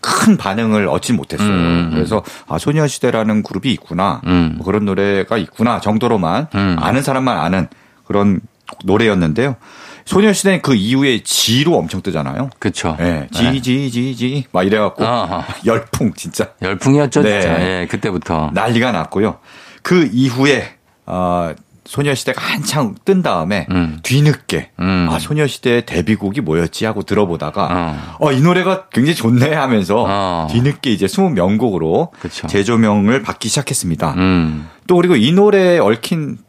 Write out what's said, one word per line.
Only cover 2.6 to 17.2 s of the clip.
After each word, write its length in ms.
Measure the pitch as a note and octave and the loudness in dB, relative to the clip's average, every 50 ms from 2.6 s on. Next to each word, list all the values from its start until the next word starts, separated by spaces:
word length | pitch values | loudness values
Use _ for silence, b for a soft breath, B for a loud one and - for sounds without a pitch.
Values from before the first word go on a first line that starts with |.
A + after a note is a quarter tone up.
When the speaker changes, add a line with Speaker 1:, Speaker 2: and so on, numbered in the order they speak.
| - D3+ D3 D#3 D#3 C#3+ - - - B2+ A#2 A2+ A2 G#2+ G#2+ G#2+ G2+ | -2 0 0 2 0 0 -2 0 -2 0 0 2 0 2 0 0 -2
Speaker 1:
그룹이 300 | - - G2 G2 C3+ G#2+ | -2 -6 -4 -2 -2 -2
있구나, 480 | - - - E2+ E2+ F#2+ G2+ D#2 - - | -2 -4 -8 -4 -2 0 0 -2 -2 -2
Speaker 2:
음. 280 | E2 F#2 F2+ E2+ D#2+ D#2 | 2 2 4 4 2 0
Speaker 1:
뭐 100 | D#2 - | -4 -4
그런 180 | F2+ G2 G#2+ G#2+ | -2 0 0 0
노래가 540 | G2+ F#2+ F#2+ G2 G2+ G2+ G2 F#2 - A2 A2+ | 0 0 0 0 0 0 0 0 -2 -2 -4
있구나 420 | F#2 - _ - A2 B2 A#2 F#2+ | -4 -6 _ -2 0 0 0 0
정도로만 680 | - G2+ G#2+ A2 A2+ A#2 A#2 G#2+ F2+ D#2+ E2+ A2 D#3 D#3 - | -2 0 0 2 2 2 2 2 2 0 0 -2 -2 -2 -2
Speaker 2:
음. 220 | G#2 G2 G2 F2+ - | -2 0 0 0 0
Speaker 1:
아는 240 | - F2+ A#2 C3 C#3 | 0 0 0 0 0
사람만 360 | C#3+ C3+ C3 C3 C3 A2+ E2+ | 0 -2 0 0 0 -2 0
아는 300 | D2+ F2+ F#2 F#2+ E2+ - b b b b b b b | 0 0 0 0 -2 -4 b b b b b b b
그런 340 | _ - G2+ G2+ G2+ G2 - - - _ _ _ - - - - | _ -2 0 2 2 2 0 -2 -8 _ _ _ -20 -20 -12 -2
노래였는데요. 720 | F#2 F#2+ G#2+ A#2 A2 G#2 F#2 E2+ D#2 D2+ D#2 B2 C#3+ C3 - B B B B B B B B B | 0 2 2 4 2 2 2 2 0 2 0 0 -2 -2 -6 B B B B B B B B B
소녀시대는 560 | - - F#3 G3+ A3 G3 - - G3 F#3+ D#3+ | -2 2 4 4 4 2 2 2 2 0 2
그 140 | - C#3 C3+ | 2 2 2
이후에 480 | G#2+ F#2 G#2+ B2+ C3+ C#3 C#3 B2 G#2 - | 2 2 2 2 2 2 2 2 0 -2
지로 520 | - - - - - A2+ B2+ D3 D#3+ E3+ A#2 | -4 -2 -2 0 2 2 2 2 4 2 2
엄청 240 | E2 E2 - F#2+ F#2 | 0 -2 -6 -6 -6
뜨잖아요. 480 | G2 E2+ D#2 D2 C#2+ - - C3 C3+ - _ | -4 -4 -4 -4 -4 -4 -6 -6 -8 -8 _
Speaker 2:
그쵸. 360 | - G#2+ - - - F2 D#2+ D2+ | -6 -6 -4 -2 -4 -4 -2 0
Speaker 1:
네, 280 | E2+ F2 E2+ D#2 C#2+ C2 - | -2 -2 -2 -2 -6 -8 -4
Speaker 2:
네. 200 | E2+ A2 - - | -2 0 0 0
Speaker 1:
지, 100 | C3+ A#2+ | -2 -2
지, 280 | B2+ B2 C3+ C#3+ C3+ | 0 -2 0 -2 -2
지, 240 | A2+ A#2+ B2 C3+ C3 | -4 -4 -4 -4 -4
지 300 | A2+ A#2 B2 C3+ D3 C3 - _ | -4 -4 -4 -2 -4 -6 -4 _
막 100 | F2+ F#2 | 0 0
이래갖고 360 | G2 G#2 G#2+ G#2+ F#2+ - - G#2 | 2 2 2 0 -2 -2 -2 -2
Speaker 2:
어허. 420 | A2 B2 A#2+ G2+ E2 F#2+ F2 D#2 - - - - | -2 0 -2 -2 -4 -6 -8 -8 -8 -12 -6 -2
Speaker 1:
열풍 480 | F#2+ A2+ A2 - - - - - G#2 D#2 | 0 0 0 -2 -6 -4 -2 -2 -2 -2
진짜. 340 | - - E2+ - - - - - _ | -4 -12 -12 -6 -6 -6 -6 -6 _
Speaker 2:
열풍이었죠, 640 | - F#2 G2 F#2 - C3+ C#3 D3 D3 C#3 - D3+ | -4 -4 -4 -2 2 2 4 4 2 2 2 2